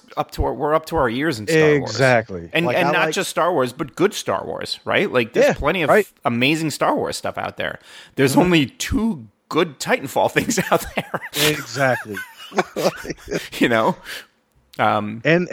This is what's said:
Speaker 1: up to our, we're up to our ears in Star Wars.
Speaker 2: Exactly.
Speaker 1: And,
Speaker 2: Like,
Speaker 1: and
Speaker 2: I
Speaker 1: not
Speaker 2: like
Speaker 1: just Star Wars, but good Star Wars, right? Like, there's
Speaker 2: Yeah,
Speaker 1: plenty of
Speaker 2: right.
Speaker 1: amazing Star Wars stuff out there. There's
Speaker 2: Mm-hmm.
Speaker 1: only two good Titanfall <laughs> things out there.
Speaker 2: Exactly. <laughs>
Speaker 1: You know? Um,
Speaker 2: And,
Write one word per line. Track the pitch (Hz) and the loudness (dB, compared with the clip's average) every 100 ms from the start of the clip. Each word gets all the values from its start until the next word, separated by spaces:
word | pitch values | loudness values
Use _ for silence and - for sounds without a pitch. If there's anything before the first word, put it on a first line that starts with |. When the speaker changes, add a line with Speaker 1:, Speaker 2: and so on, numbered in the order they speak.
| _ - | _ -6
Speaker 1:
up | 147 | -6
to | - 139 | -4 -4
our, | |
we're | 123 147 | -2 0
up | 156 - | 0 0
to | 165 | 0
our | 127 | 0
ears | 120 160 110 | 0 -2 -2
in | 104 | 0
Star | 160 151 147 | 4 6 4
Wars. | - | 0
Speaker 2:
Exactly. | 107 131 120 110 90 85 | 2 4 4 0 -10 -4
Speaker 1:
And, | 160 170 | -2 0
Speaker 2:
Like, | 139 | 2
Speaker 1:
and | 147 | 2
Speaker 2:
I | |
Speaker 1:
not | 175 190 | 2 0
Speaker 2:
like | |
Speaker 1:
just | 196 170 | -2 -4
Star | 180 165 | -2 0
Wars, | 170 127 | 0 -2
but | - 151 - | -4 -8 0
good | 175 | 0
Star | - - 98 78 | 0 -4 -4 -4
Wars, | 90 - - 110 | -8 -8 -8 0
right? | 110 190 | 0 2
Like, | 123 113 | 0 0
there's | 202 277 | 2 2
Speaker 2:
Yeah, | 160 | 2
Speaker 1:
plenty | 139 185 | -2 0
of | 151 | 4
Speaker 2:
right. | 202 - _ | 4 2 _
Speaker 1:
amazing | 135 117 131 156 160 | -2 2 2 2 -2
Star | - 156 277 | 0 0 0
Wars | 85 - | -2 -4
stuff | 95 - | -6 -6
out | - - | -8 -6
there. | 90 - - - - - | -8 -8 -16 -20 -10 0
There's | 131 | 4
Speaker 2:
Mm-hmm. | 151 | 4
Speaker 1:
only | 180 170 127 | 6 4 2
two | - - 208 226 156 107 _ - | -4 -4 -2 -2 -4 -12 _ -4
good | 151 175 131 | -2 0 -4
Titanfall | 170 254 139 - 101 | -2 -2 -2 0 0
<laughs> | 151 | 0
things | - 202 - | 0 -2 0
out | 165 - - | 0 0 -8
there. | - - - 147 151 | -6 -10 -6 0 0
Speaker 2:
Exactly. | 147 - 117 131 117 107 98 - - - | 0 -6 -2 0 0 -6 -12 -12 -18 -8
<laughs> | 196 - 208 180 - - - - - - - | -6 -4 -2 -2 -4 -12 -12 -8 -8 -6 0
Speaker 1:
You | 123 | 2
know? | 113 131 - - - - _ _ _ _ - | 4 2 -2 -10 -16 -18 _ _ _ _ 0
Um, | 110 107 104 113 | 2 2 -2 -4
Speaker 2:
And, | 143 170 175 | 0 2 2